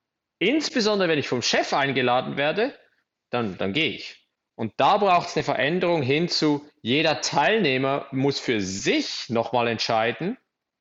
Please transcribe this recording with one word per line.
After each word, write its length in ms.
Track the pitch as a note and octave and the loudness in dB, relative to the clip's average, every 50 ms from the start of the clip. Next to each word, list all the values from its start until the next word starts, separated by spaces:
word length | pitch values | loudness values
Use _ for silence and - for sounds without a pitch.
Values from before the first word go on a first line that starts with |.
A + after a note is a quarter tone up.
| _ _ _ _ _ _ _ _ | _ _ _ _ _ _ _ _
Insbesondere, 720 | E3 G#3 C#4 D#4+ D4 - - C4 G3+ G#3+ G#3+ G3+ F#3 E3 | 0 0 0 0 -2 -2 -2 0 0 0 0 0 2 2
wenn 100 | D#3+ C#3+ | 0 0
ich 100 | B2 - | 0 -2
vom 120 | C3+ B2 | -4 -2
Chef 320 | - - - C#4 E4+ - | -2 0 0 0 0 0
eingeladen 640 | G3 D3+ C#3 C#3 B2+ C3+ B2+ B2 A#2+ C3 - C#3+ C3+ | 0 0 0 0 0 0 2 2 2 0 0 -2 -4
werde, 420 | C#3 C#3+ D3+ D#3+ G3 A3+ C#4+ - - _ _ _ _ _ _ _ _ _ _ | -2 -2 0 0 0 -2 -4 -4 -12 _ _ _ _ _ _ _ _ _ _
dann, 260 | - A#2+ A#2 G2+ F2+ | -4 -4 -2 -4 -4
dann 160 | F2 G2+ G2 | -4 -4 -2
gehe 200 | G2 D3+ D#3+ A#2+ | 0 0 0 0
ich. 360 | F2 - - - - - _ _ _ _ _ _ _ | -4 -6 -12 -16 -18 -20 _ _ _ _ _ _ _
Und 200 | - A#2 G#2+ - | -8 -8 -8 -2
da 220 | - C3+ D3+ F#3+ G#3 | 2 4 4 4 4
braucht's 360 | G#3 G3 F3+ E3+ C#3 - - | 4 4 4 4 2 0 -4
eine 100 | D#3+ C#3 | -2 -2
Veränderung 580 | D3 C3 A2+ B2 C#3+ E3+ F#3 F#3+ F3 F3 D#3+ | 0 0 0 0 0 0 0 0 0 0 0
hin 260 | C3 B2 C#3 D#3 F3 E3 | 2 2 2 2 2 0
zu, 400 | - - D#3+ D3+ D3 C#3+ - - _ _ | 0 2 2 2 2 0 -2 -10 _ _
jeder 400 | - G#2+ B2+ D3+ D#3+ D#3 D3 - | -2 0 0 2 2 0 0 0
Teilnehmer 840 | - - - C#3+ D3 F3 G#3+ A3+ F#3+ C#3 C3 C3 C3+ C3+ C#3 C#3+ - - | -4 -2 0 2 2 4 2 2 2 2 2 2 0 0 -2 -2 -4 -6
muss 280 | C3 C3 C3+ C#3+ C3+ - | -2 0 0 0 0 -2
für 220 | - - A#2+ G#2+ | -2 0 0 0
sich 720 | F#2+ F#2 F#2+ G2+ G2+ E3+ - - - - - - - - | 0 -2 -4 -4 -2 0 0 0 0 -4 -8 -10 -6 -2
nochmal 380 | A2+ A#2 A2+ - - B2 A#2+ A#2 | -2 0 0 0 0 0 0 0
entscheiden, 680 | A2+ G#2+ - - A#2 A2+ A2+ A#2+ A#2+ - D#3+ F#3+ C4 - _ _ _ _ _ _ _ _ | 0 -2 -2 0 2 2 2 0 -2 -2 -6 -6 -6 -8 _ _ _ _ _ _ _ _